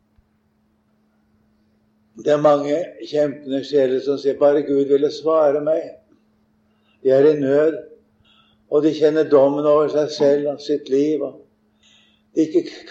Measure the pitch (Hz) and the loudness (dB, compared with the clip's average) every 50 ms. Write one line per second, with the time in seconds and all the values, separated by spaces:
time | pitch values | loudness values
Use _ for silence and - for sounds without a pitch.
0 | _ _ _ _ _ _ _ _ _ _ _ _ _ _ _ _ _ _ _ _ | _ _ _ _ _ _ _ _ _ _ _ _ _ _ _ _ _ _ _ _
1 | _ _ _ _ _ _ _ _ _ _ _ _ _ _ _ _ _ _ _ _ | _ _ _ _ _ _ _ _ _ _ _ _ _ _ _ _ _ _ _ _
2 | _ _ _ - - 147 147 147 151 151 147 143 143 143 147 165 180 - - - | _ _ _ -6 -2 -2 0 2 4 4 4 2 0 -2 -4 -4 -4 -8 -12 -18
3 | 113 - 147 147 147 143 123 - - 131 135 139 123 - 143 143 131 127 131 127 | -12 -6 -2 -2 -2 -2 -4 -8 -8 -6 -6 -6 -4 0 0 2 2 2 0 -2
4 | 127 139 139 135 139 139 131 135 147 143 143 147 139 139 143 139 139 135 143 135 | -2 -4 -4 -2 -2 -2 0 2 2 2 2 2 0 0 0 0 0 2 2 2
5 | 151 143 - - 143 160 160 160 151 143 139 151 147 151 165 170 143 - - - | 0 0 -4 -4 -4 0 0 2 2 2 0 0 -2 -2 -4 -4 -4 -10 -14 -20
6 | _ _ _ _ _ _ _ _ _ _ _ _ _ _ _ _ _ _ _ _ | _ _ _ _ _ _ _ _ _ _ _ _ _ _ _ _ _ _ _ _
7 | - 131 131 135 139 156 151 147 139 135 139 147 156 160 151 - - - - - | 0 2 4 4 4 4 2 2 0 0 0 2 0 0 -2 -4 -12 -18 -20 -20
8 | _ _ _ _ _ _ _ _ _ _ _ _ _ - 143 151 147 160 143 147 | _ _ _ _ _ _ _ _ _ _ _ _ _ -2 -2 0 0 0 0 2
9 | 156 151 156 156 151 147 143 135 139 139 147 147 151 151 147 151 151 131 131 147 | 0 0 2 0 0 4 4 4 4 4 2 0 0 2 2 2 2 0 0 -2
10 | 151 143 - - 147 139 147 147 147 147 139 135 - - 147 143 - 131 131 139 | -2 -2 -2 0 2 2 2 0 -2 -4 -8 -8 -6 -6 -6 -4 -4 -2 -2 0
11 | 147 151 156 - 143 131 - - - _ _ _ _ _ _ _ _ _ _ _ | 0 0 -2 -4 -6 -8 -12 -16 -20 _ _ _ _ _ _ _ _ _ _ _
12 | _ _ _ _ _ _ - 160 156 151 - 170 - - - - - - | _ _ _ _ _ _ -2 -2 -2 0 0 -2 -2 -4 -12 -18 -16 -6